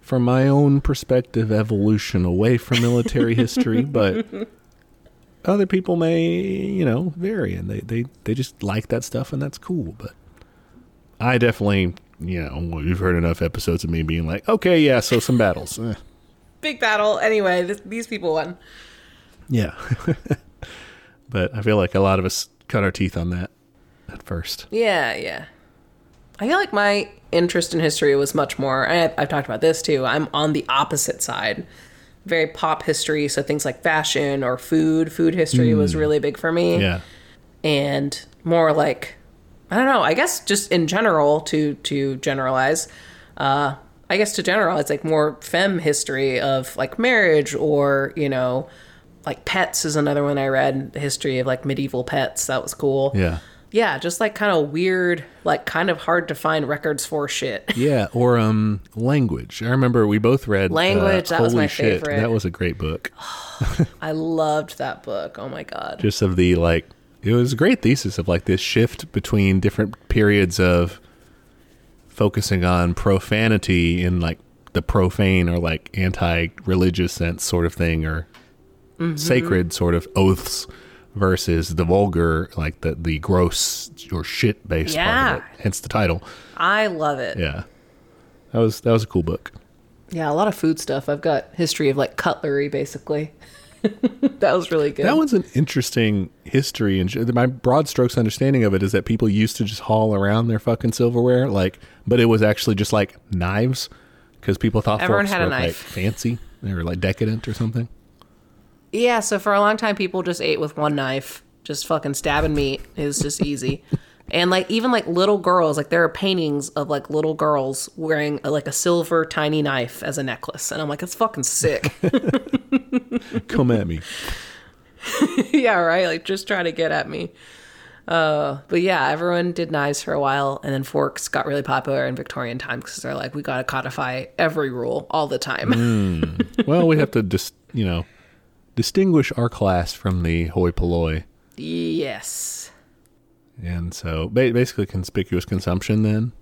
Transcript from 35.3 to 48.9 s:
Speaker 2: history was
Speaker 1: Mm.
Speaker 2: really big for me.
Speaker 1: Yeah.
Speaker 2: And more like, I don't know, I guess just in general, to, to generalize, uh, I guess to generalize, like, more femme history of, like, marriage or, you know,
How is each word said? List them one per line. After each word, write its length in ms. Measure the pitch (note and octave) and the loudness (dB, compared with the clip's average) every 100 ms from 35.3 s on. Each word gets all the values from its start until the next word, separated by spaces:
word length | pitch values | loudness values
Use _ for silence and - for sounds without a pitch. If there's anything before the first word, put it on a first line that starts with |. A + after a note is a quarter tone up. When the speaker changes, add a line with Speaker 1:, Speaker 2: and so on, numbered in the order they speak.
| F3+ | 2
Speaker 2:
history 400 | D#3+ B2+ A#2+ G#2+ | 2 4 4 4
was 180 | G2 | 2
Speaker 1:
Mm. 60 | D#2+ | 2
Speaker 2:
really 200 | D3+ D3+ | 2 2
big 180 | D3 C#3+ | 0 -2
for 120 | E3 | -2
me. 280 | E3 F3 E3+ | 0 2 2
Speaker 1:
Yeah. 200 | G3 F3 - - - - _ _ | 0 -2 -8 -20 -20 -20 _ _
Speaker 2:
And 560 | D#3 C#3+ C#3+ C#3 C#3+ - - - | 0 0 0 -2 -4 -8 -16 -10
more 300 | E3 E3+ D#3+ | 0 2 4
like, 420 | D3+ D3 B2+ - - - _ - - - | 4 2 -2 -8 -16 -20 _ -20 -20 -4
I 60 | G3 | 0
don't 100 | C4+ | 2
know, 160 | B3 | 2
I 120 | D3+ F3 | 2 2
guess 280 | E4 - | 0 -2
just 280 | - G3+ - | -2 -2 0
in 160 | F3 D#3+ | 0 2
general, 540 | F#3 A3+ D#3+ D3 D3+ | 2 2 4 4 2
to, 340 | D3+ D3+ D3 C#3 | 0 -2 -2 -4
to 400 | - C#3+ C#3 C3 | -6 -2 -2 -2
generalize, 720 | C#3+ C3+ C3 C3 C3 E3 - - - - - - | -4 -2 0 0 2 0 -4 -16 -20 -20 -20 -4
uh, 380 | C#3 C#3 C#3+ C#3 - - - | 0 0 0 -4 -18 -20 -4
I 80 | F#3+ | 0
guess 160 | G#3 - | 0 0
to 80 | |
generalize, 460 | F3+ G3+ F3+ D#3+ C#3+ | 0 2 2 0 -2
like, 140 | D3 | -2
more 340 | D#3+ D#3 D3+ - | 0 2 2 -2
femme 380 | - F3 G3 F3+ | -4 0 2 2
history 600 | D3+ C#3+ - C3+ C3+ B2+ | 0 0 -2 -2 0 0
of, 360 | C#3 C3+ B2+ - | 0 0 -4 -6
like, 220 | C3+ - | -6 0
marriage 560 | A#3+ A#3 F#3 D3+ C#3+ - | 2 4 4 4 2 -2
or, 580 | D3+ C#3+ C#3+ C#3 C#3 E3 | 0 2 2 2 0 -2
you 140 | C#3+ | -2
know, 400 | C3 B2+ B2+ C3+ - - | 0 0 -2 -6 -16 -20